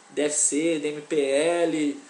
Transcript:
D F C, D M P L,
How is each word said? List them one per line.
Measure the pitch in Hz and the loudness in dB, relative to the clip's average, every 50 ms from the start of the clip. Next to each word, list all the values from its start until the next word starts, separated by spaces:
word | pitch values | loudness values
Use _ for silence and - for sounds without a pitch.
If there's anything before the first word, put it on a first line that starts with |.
| - - | -20 -10
D | - 139 147 | -4 -2 -2
F | 147 143 | -2 0
C, | - - - 143 143 160 170 165 151 | 0 0 0 0 0 0 0 0 0
D | 147 151 | -2 -4
M | 147 151 | -6 -6
P | 143 - 165 151 | -6 -2 0 0
L, | 139 135 135 139 156 170 175 170 170 165 160 156 151 147 135 139 - - | 2 2 2 2 2 2 2 2 2 0 0 0 0 -2 -2 -4 -10 -18